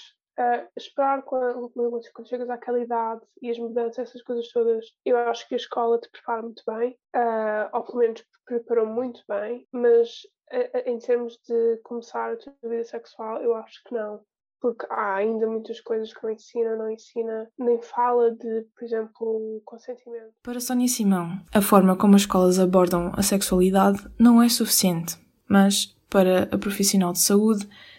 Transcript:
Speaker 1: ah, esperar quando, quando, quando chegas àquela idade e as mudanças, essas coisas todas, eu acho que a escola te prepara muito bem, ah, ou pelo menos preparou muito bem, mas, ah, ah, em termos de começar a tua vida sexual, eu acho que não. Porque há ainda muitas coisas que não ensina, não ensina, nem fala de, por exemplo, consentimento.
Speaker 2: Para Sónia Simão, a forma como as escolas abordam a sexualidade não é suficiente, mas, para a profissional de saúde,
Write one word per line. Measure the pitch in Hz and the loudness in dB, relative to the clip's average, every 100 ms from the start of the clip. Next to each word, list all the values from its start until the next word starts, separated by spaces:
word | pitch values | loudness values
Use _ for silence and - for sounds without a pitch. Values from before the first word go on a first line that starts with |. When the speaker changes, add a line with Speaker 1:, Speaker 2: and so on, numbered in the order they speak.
| - _ _ - | -20 _ _ -4
Speaker 1:
ah, | 240 240 - - | -2 -2 -6 -16
esperar | - - 277 277 | -10 -2 -2 -2
quando, | 269 262 247 247 240 | -4 -4 -4 -4 -8
quando, | 240 240 233 - | -4 -4 -4 -12
quando | - 233 | -18 -10
chegas | 247 247 | -8 -8
àquela | 240 247 240 | -8 -4 -4
idade | 240 233 226 226 _ - | -2 -4 -4 -8 _ -12
e | 240 | -8
as | 233 | -6
mudanças, | 233 240 233 240 240 | -4 -4 -4 -6 -12
essas | 247 | -12
coisas | - 240 233 | -8 -8 -4
todas, | 240 226 226 226 _ - | 0 0 0 -4 _ 0
eu | 240 | 0
acho | 233 233 - | 0 -4 -6
que | |
a | 247 | -8
escola | - - 233 233 | -6 -2 0 0
te | - | -4
prepara | - - 226 | -14 -8 -8
muito | 233 220 - | -8 -12 -8
bem, | 220 247 254 _ 254 | -4 -4 -6 _ -2
ah, | 233 220 220 214 208 | 0 0 -2 -4 -4
ou | 240 | -6
pelo | - 240 | -4 0
menos | 233 226 - _ - | 0 0 -14 _ -8
preparou | 240 233 233 220 | -8 -2 -2 0
muito | 226 254 240 - | -4 -6 -8 -8
bem, | 202 214 247 - | -6 -6 -10 -10
mas, | 247 240 233 233 - - _ - | 0 4 6 4 -4 -20 _ -8
ah, | 254 247 247 | -4 -4 -4
ah, | 247 | -4
em | 233 | -4
termos | 240 240 233 233 - | -2 -2 -2 -12 -4
de | 233 233 226 - | 0 0 -2 -6
começar | 240 226 233 226 | -12 -10 -8 -6
a | 233 | -8
tua | 277 - | -12 -14
vida | 233 233 | -8 -6
sexual, | 233 233 - - 220 226 | -6 -12 -16 -14 -10 -4
eu | 240 220 | -2 -4
acho | 220 - - | -6 -20 -10
que | 233 | -8
não. | 208 214 _ _ _ _ | -8 -12 _ _ _ _
Porque | 247 226 - | -4 -4 -6
há | 226 208 196 | -4 -2 -2
ainda | 220 220 226 | -2 -2 -2
muitas | 226 220 220 | -4 -8 -12
coisas | - 220 220 | -6 -6 -6
que | - | -10
não | 220 | -8
ensina, | 220 _ 240 226 220 | -8 _ -4 -4 -4
não | 220 | -6
ensina, | 220 - 233 226 220 220 - | -8 -10 -8 -6 -6 -10 -4
nem | 240 233 | 0 0
fala | - 240 247 240 233 | -2 -2 2 4 2
de, | 226 233 220 220 - | 0 -6 -6 -8 -14
por | 233 | -8
exemplo, | 220 220 - 226 220 220 220 | -6 -6 -8 -6 -4 -6 -10
consentimento. | - 233 - 247 240 233 220 _ | -14 -20 -16 -16 -14 -18 -18 _
Speaker 2:
Para | 240 247 | -10 -8
Sónia | 247 247 247 | -4 0 0
Simão, | - 202 185 170 190 - | 2 2 0 -2 -10 -2
a | 214 | 0
forma | 196 196 185 185 | 6 6 6 4
como | 208 202 | 6 6
as | |
escolas | 202 185 180 185 | 6 4 4 4
abordam | 185 185 175 175 175 - | 4 4 4 2 -2 -2
a | |
sexualidade | 196 196 - 185 185 196 196 196 - - | 0 0 0 2 4 4 4 2 -4 4
não | 233 233 | 6 8
é | 240 | 6
suficiente, | 233 214 - 185 170 165 - _ _ - | 2 0 2 2 0 -6 -12 _ _ 2
mas, | 202 196 202 - _ - | 4 4 2 -4 _ 0
para | 196 185 185 - | 2 4 2 0
a | 202 | -2
profissional | 202 196 196 196 175 | -4 -2 2 2 2
de | 180 | 0
saúde, | - 202 220 208 202 - - | 2 4 4 0 -4 -16 -20